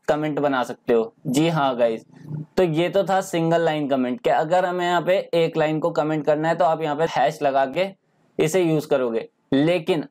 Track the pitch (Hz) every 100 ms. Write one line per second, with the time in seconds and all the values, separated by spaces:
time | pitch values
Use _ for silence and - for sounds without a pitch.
0 | - 151 156 147 143 131 120 117 - 117
1 | 110 - - 127 165 156 139 120 120 113
2 | - - - 151 156 - 185 156 175 185
3 | 180 190 190 170 165 165 165 151 143 135
4 | 127 120 165 135 160 180 185 180 175 175
5 | 165 190 - 170 165 160 156 156 170 160
6 | 151 156 147 151 160 165 175 160 160 147
7 | 165 151 139 147 147 135 135 143 190 196
8 | _ _ _ - 156 185 170 156 147 143
9 | 127 113 - _ _ 135 151 175 165 175
10 | -